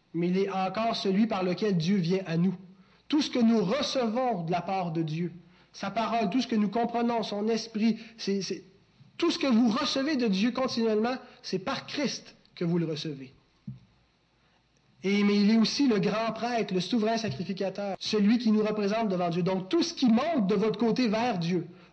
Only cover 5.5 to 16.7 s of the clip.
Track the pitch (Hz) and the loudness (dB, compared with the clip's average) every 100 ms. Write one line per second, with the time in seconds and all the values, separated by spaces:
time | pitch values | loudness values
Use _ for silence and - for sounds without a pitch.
5.5 | _ _ - 196 214 220 226 220 262 - | _ _ -10 -6 -2 -2 0 0 0 0
6.5 | 220 208 233 233 240 240 233 185 208 214 | 0 2 0 0 0 0 0 -2 -2 -2
7.5 | 220 - 208 226 - - - - 196 180 | -2 -4 0 0 0 -6 -8 -4 -4 -4
8.5 | 196 - _ _ _ - - 330 - 277 | -8 -10 _ _ _ -20 -2 0 2 2
9.5 | 220 240 233 277 269 269 285 233 190 240 | 4 4 2 0 -2 -2 0 0 2 0
10.5 | 247 262 233 226 214 233 254 - - - | 0 -2 0 0 2 0 -4 -10 -18 -8
11.5 | 190 190 262 - - 277 - - - _ | -6 -4 -6 -8 -4 -4 -4 -12 -20 _
12.5 | - 175 175 160 151 160 131 127 - _ | -6 -2 0 0 -4 -8 -10 -14 -20 _
13.5 | _ - 127 _ _ _ _ _ _ _ | _ -18 -18 _ _ _ _ _ _ _
14.5 | _ _ _ _ _ 190 202 202 208 202 | _ _ _ _ _ 0 2 4 4 6
15.5 | 226 214 - 285 202 165 214 226 220 233 | 6 4 2 2 2 2 0 -2 -4 -4
16.5 | 240 208 | -2 -2